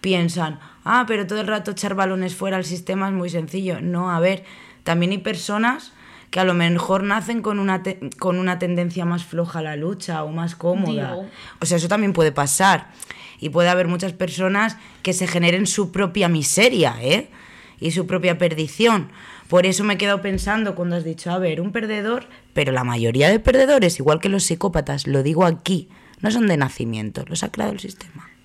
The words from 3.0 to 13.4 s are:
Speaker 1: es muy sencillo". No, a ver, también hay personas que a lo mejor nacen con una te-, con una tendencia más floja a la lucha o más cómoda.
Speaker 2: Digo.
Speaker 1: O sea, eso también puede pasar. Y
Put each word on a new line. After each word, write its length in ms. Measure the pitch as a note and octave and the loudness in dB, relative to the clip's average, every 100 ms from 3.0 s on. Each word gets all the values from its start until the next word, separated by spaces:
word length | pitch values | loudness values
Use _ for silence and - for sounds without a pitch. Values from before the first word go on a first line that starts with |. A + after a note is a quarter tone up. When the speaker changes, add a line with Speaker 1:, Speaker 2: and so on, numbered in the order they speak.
| G3 | -2
Speaker 1:
es 40 | |
muy 160 | F#3+ F3 | -2 -2
sencillo". 540 | E3+ D#3+ F#3 F#3+ E3+ | -4 -4 -4 -4 -4
No, 280 | E3+ F3 F3+ | -2 -2 -2
a 80 | E3+ | 2
ver, 220 | F3 F#3+ F#3 - - - | 2 0 -6 -20 -20 -12
también 280 | - E3+ F3 | -2 0 0
hay 60 | G3 | -2
personas 720 | G#3+ F3 - G#3 A3+ C#4 - - - - - | -4 -6 -4 0 0 -2 -8 -20 -20 -20 -8
que 100 | - | 0
a 40 | |
lo 100 | F#3 | 2
mejor 480 | F3 E3+ E3+ - F#3+ | 4 2 2 2 0
nacen 400 | G3+ G#3 F3+ A#3 | 2 -2 -2 -4
con 160 | G#3 G#3 | -2 -2
una 240 | G3 F#3+ | 0 -2
te-, 180 | F#3 F#3 - - | -4 -8 -10 -4
con 200 | F#3 F3+ | -2 0
una 200 | F#3 F3+ | 0 -2
tendencia 460 | F3+ F3 F3 F3 | -2 0 -2 -2
más 180 | E3+ F3 | -2 -2
floja 360 | E3+ E3 E3+ E3+ | -4 -4 -4 -4
a 40 | |
la 140 | D#3 D3+ | -6 -4
lucha 480 | D#3+ G3 - E3 | -6 -6 -6 -6
o 40 | D3+ | -6
más 240 | D#3+ E3+ E3+ | -4 -6 -4
cómoda. 540 | E3+ F#3 F3+ D3 C3+ | -2 0 0 -2 -4
Speaker 2:
Digo. 160 | F3 G3 - - - | -6 -10 -14 -20 -8
Speaker 1:
O 60 | D#3 | 0
sea, 100 | F3 | 0
eso 120 | E3+ | 2
también 260 | G#3 G3+ | 0 0
puede 180 | E3+ D#3+ | 4 2
pasar. 560 | C#3 C#3 - F#3+ F#3 - - - - - | 2 -2 2 4 4 0 -20 -18 -18 -18
Y 120 | - | -10